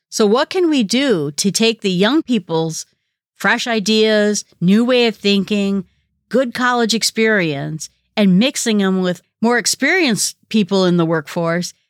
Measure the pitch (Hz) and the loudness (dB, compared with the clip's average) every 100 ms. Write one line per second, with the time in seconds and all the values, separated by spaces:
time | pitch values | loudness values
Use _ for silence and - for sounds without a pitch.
0 | _ - 208 240 311 381 339 285 202 240 | _ -2 0 2 0 0 0 0 0 0
1 | 277 185 143 - 202 175 226 226 196 180 | 0 -2 -2 -4 -4 0 0 0 -2 0
2 | 208 311 - 233 175 160 160 160 - _ | 2 0 0 -2 -2 -2 -2 -6 -14 _
3 | _ _ _ - 196 233 247 226 202 220 | _ _ _ -4 -2 -2 -2 -2 0 2
4 | 220 214 208 208 - _ 175 208 240 247 | 2 2 0 -2 -8 _ 2 2 4 2
5 | 233 214 202 202 185 208 196 196 180 _ | 0 0 0 0 0 -2 -2 -4 -6 _
6 | _ _ _ 247 247 - 247 240 226 226 | _ _ _ -2 -2 -2 -2 0 0 -2
7 | - - 220 208 165 139 151 156 - _ | -2 0 0 2 0 -4 -6 -10 -12 _
8 | _ - 196 180 262 - 233 214 190 190 | _ 0 4 4 2 0 -2 0 0 0
9 | 180 175 _ _ 226 240 - - 277 370 | -2 -4 _ _ 0 0 -2 -2 0 0
10 | 285 202 - - - 220 196 196 180 175 | 0 -2 -4 -8 -4 -2 0 0 2 2
11 | 165 165 151 175 165 170 170 - | 0 -2 -4 -4 -4 -4 -6 -14